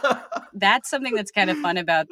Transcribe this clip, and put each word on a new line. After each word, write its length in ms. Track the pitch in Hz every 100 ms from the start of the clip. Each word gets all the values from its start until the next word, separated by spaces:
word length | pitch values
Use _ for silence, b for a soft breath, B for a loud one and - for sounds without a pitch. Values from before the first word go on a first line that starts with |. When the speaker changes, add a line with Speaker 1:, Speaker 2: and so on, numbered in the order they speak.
| 285
Speaker 1:
<laughs> 400 | - - - - 202
Speaker 2:
That's 320 | 196 240 -
something 260 | 285 262
that's 180 | 220 202
kinda 220 | - 185 170
fun 200 | 180 175
about 300 | 170 165 156